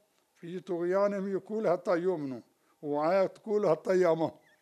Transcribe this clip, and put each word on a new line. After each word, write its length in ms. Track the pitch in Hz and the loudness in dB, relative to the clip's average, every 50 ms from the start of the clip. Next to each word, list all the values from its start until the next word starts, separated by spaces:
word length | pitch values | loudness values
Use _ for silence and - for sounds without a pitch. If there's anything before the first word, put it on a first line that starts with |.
| _ _ _ _ _ _ _ | _ _ _ _ _ _ _
في 240 | _ - 170 175 185 | _ -14 -12 -12 -12
طغيانهم، 680 | 175 - 180 170 175 175 180 196 202 202 202 202 190 196 | -8 -6 -6 -4 -2 0 0 2 2 0 0 -2 -4 -4
يقول: 420 | 196 180 185 - 214 214 220 180 | -4 -6 -6 -6 -6 -2 0 0
"حتى 280 | 170 180 - - 185 165 | 0 0 0 -2 -2 0
يؤمنوا"، 440 | 175 190 185 165 147 135 131 117 - _ _ _ _ _ _ _ | 0 0 -2 -2 -4 -6 -8 -10 -14 _ _ _ _ _ _ _
وآية 460 | - 147 143 147 151 160 185 196 190 170 | -8 -4 -2 0 0 2 2 2 2 0
تقول: 420 | - - - 220 208 208 208 175 | -2 -6 -6 -2 0 2 2 2
"حتى 300 | 156 - - 208 190 185 | 2 2 0 0 2 4
يعمهوا". 320 | 180 170 160 165 165 139 - - _ _ _ _ | 4 4 4 2 0 -2 -4 -8 _ _ _ _